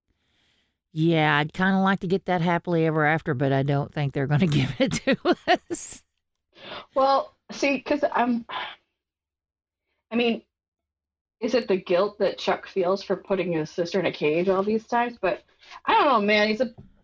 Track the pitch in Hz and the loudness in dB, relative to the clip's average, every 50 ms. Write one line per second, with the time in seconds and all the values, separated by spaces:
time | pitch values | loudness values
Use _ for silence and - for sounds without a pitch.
0 | _ _ _ _ _ _ _ _ _ _ _ _ _ _ _ _ _ _ _ 156 | _ _ _ _ _ _ _ _ _ _ _ _ _ _ _ _ _ _ _ 0
1 | 156 170 170 160 151 151 151 147 151 160 - - 185 190 190 190 190 190 196 185 | 0 2 2 2 2 2 2 2 0 -2 -2 -2 0 2 2 2 2 2 0 0
2 | - 170 190 190 - - 180 175 160 180 170 170 - 180 170 165 160 160 156 160 | -2 -2 -2 -2 -2 -2 -2 0 0 0 0 0 0 0 0 2 2 2 2 2
3 | 151 147 - - - - 147 120 143 135 135 135 143 143 143 139 143 - - 156 | 2 2 0 0 -2 -4 -2 -2 0 0 2 2 2 0 0 -2 -2 -4 -6 -6
4 | 147 139 - 147 135 139 147 139 190 165 147 147 131 123 - - 269 214 - - | -6 -4 -2 -4 -2 0 2 2 2 2 2 0 0 -2 0 -2 -2 -2 -2 -2
5 | - 269 269 - - 359 - - - - 349 320 - _ 339 - - - - - | 0 0 -2 0 2 0 0 0 2 0 0 0 0 _ -10 -10 -10 -14 -16 -18
6 | - _ _ _ _ _ _ _ _ _ _ - - - - - - - _ 269 | -20 _ _ _ _ _ _ _ _ _ _ -20 -18 -16 -16 -16 -16 -6 _ 0
7 | 269 269 269 262 - - _ _ _ - 214 - - 277 277 254 - - 294 294 | 2 4 2 2 0 -4 _ _ _ -16 -6 -2 0 0 0 -2 -2 -2 -2 0
8 | 294 - - - 240 247 240 233 233 - - - - - - - _ _ _ _ | 0 -2 0 0 0 0 0 -2 -4 -8 -10 -10 -10 -12 -14 -18 _ _ _ _
9 | _ _ _ _ _ _ _ _ _ _ _ _ _ _ _ _ _ _ _ _ | _ _ _ _ _ _ _ _ _ _ _ _ _ _ _ _ _ _ _ _
10 | _ _ 226 233 240 233 226 226 - _ _ _ _ _ _ _ _ _ _ _ | _ _ -2 0 0 0 0 -2 -6 _ _ _ _ _ _ _ _ _ _ _
11 | _ _ _ _ _ _ _ _ 220 226 262 240 220 - 190 185 - - 180 170 | _ _ _ _ _ _ _ _ -4 -2 -2 -2 0 0 -2 -2 0 0 2 2
12 | 202 208 - - 202 175 - - - 202 175 - - - - 196 175 175 190 196 | 2 0 0 -2 -2 -2 -2 -2 -2 -2 -2 -2 -4 -6 -4 -2 0 0 0 -2
13 | - - 190 175 - - 196 185 170 180 170 156 151 - - - 165 170 - 196 | -2 -4 -6 -6 -2 -4 -2 -2 -2 -2 -2 -4 -4 -4 -4 -4 -4 -2 -2 -2
14 | 165 139 - - - 151 151 170 180 190 185 190 196 208 220 220 220 - 240 233 | -2 -2 -2 0 0 0 2 2 2 2 0 0 0 0 -2 -2 -2 -2 -2 -2
15 | 240 247 240 - - 180 - - - _ _ _ - - - - - - - 440 | -2 -2 -4 -4 -4 -4 -4 -4 -8 _ _ _ -20 -20 -20 -8 -2 0 2 4
16 | 359 294 254 220 202 208 214 208 208 214 214 214 254 233 - - - - _ _ | 4 4 4 4 2 2 2 2 2 2 0 -2 -2 -4 -4 -12 -20 -20 _ _